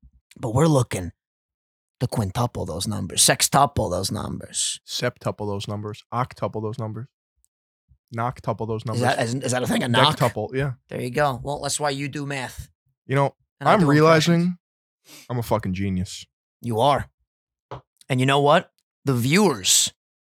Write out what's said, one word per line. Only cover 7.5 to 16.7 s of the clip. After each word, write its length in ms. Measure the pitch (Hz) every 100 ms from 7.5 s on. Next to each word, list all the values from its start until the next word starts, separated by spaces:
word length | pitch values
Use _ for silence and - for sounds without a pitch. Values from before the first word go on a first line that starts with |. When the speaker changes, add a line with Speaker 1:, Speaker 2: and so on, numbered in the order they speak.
| _ _ _ _ _ _
Speaker 2:
noctuple 520 | 117 117 - - 107 110
those 160 | 110
Speaker 1:
Is 40 | 110
Speaker 2:
numbers. 160 | 110
Speaker 1:
that, 160 | 123 -
is, 140 | 120
is 180 | 127 123
that 100 | 123
a 40 | 123
thing? 160 | 226
A 60 | 139
knock? 280 | 117 139 151
Speaker 2:
Dectuple, 380 | 127 - 107
yeah. 180 | 131 139 123 -
Speaker 1:
There 120 | 98
you 100 | 123
go. 300 | 123 147 123
Well, 180 | 135 143
that's 200 | 143 -
why 100 | 147
you 180 | 139 143
do 180 | 151 139
math. 420 | 139 120 - - _ _ _ -
Speaker 2:
You 100 | 135
know, 180 | 139 - _ -
Speaker 1:
And 80 | 139
I 40 |
Speaker 2:
I'm 80 | 208
Speaker 1:
do 60 | 156
Speaker 2:
realizing 480 | 147 156 160 156
Speaker 1:
impressions. 240 | 170 175 180 _ _ _ _ _ - -
Speaker 2:
I'm 80 | 123
a 40 |
fucking 320 | 117 107 98
genius. 500 | 92 98 92 92 - - _ _ _
Speaker 1:
You 180 | 120